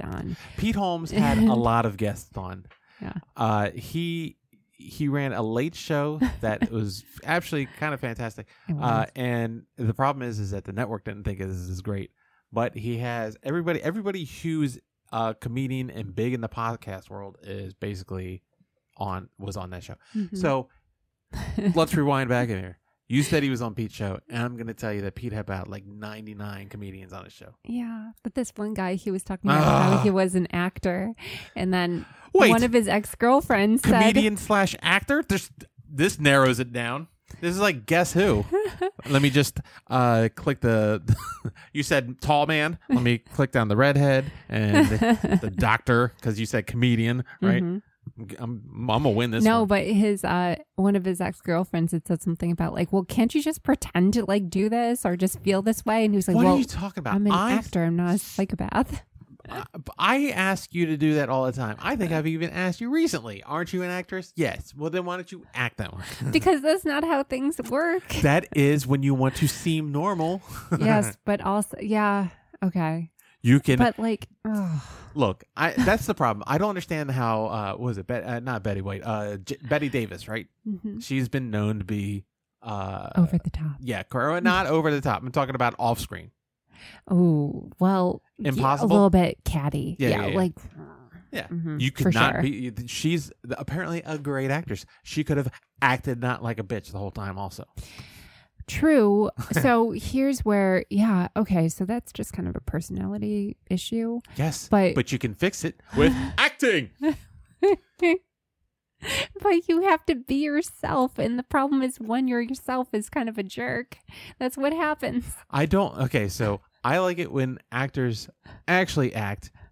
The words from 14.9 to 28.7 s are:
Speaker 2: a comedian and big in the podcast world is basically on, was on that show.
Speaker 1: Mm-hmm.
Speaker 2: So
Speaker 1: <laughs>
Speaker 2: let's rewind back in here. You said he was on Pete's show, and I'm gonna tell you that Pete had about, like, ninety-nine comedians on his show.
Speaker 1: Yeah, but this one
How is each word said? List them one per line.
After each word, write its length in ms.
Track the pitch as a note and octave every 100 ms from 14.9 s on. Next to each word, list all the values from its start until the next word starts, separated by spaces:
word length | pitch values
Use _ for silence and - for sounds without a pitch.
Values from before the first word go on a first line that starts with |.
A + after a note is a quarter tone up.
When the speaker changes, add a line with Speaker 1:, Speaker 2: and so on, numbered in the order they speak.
| _ _
Speaker 2:
a 240 | A2+ A2+
comedian 560 | G#2+ B2+ A#2+ C3+ C3 B2+
and 240 | F#2 G#2
big 180 | F2+ A#2
in 100 | B2+
the 60 | A2+
podcast 600 | - A2+ A#2 - F#2+ -
world 280 | G2 G2 F#2
is 320 | G2+ G2+ G2
basically 680 | F#2 G2+ G2 F#2 F#2+ F#2 F#2 _ _ _ _ _ -
on, 320 | G2 F#2 F#2 _
was 200 | G2 G2
on 140 | F2+
that 120 | F2+
show. 140 | - C3 _ A3
Speaker 1:
Mm-hmm. 200 | F#3 F#3+
Speaker 2:
So 320 | F3 C3+ C3 _ _ _ _ _
Speaker 1:
<laughs> 580 | _ - - - G3+
Speaker 2:
let's 180 | E3+ D#3+
rewind 360 | D#3+ C#3+ C#3 B2+
back 220 | B2 B2
in 80 | G2
here. 180 | F#2 F2 _ _ _
You 160 | B2
said 200 | C#3+ D#3+
he 80 | C#3+
was 100 | B2+
on 140 | A#2
Pete's 200 | G#2+ A2
show, 240 | - G2+ F#2 -
and 120 | A#2+
I'm 140 | A#2+ A#2+
gonna 160 | A2+
tell 180 | G#2+ A2+
you 120 | G#2
that 120 | G2
Pete 200 | - A#2+
had 80 | G#2+
about, 260 | G2+ F#2+ F#2
like, 160 | G2+
ninety-nine 840 | G2 G#2 G#2+ G#2+ G#2+ G#2 G#2 G2 G2+
comedians 420 | G#2 G2+ F#2+ F#2
on 120 | F#2+
his 100 | F#2
show. 200 | - G2 A#2
Speaker 1:
Yeah, 500 | - A#3+ A#3 A3+ A3 A3+
but 120 | A3
this 160 | - A#3+ -
one 160 | G#3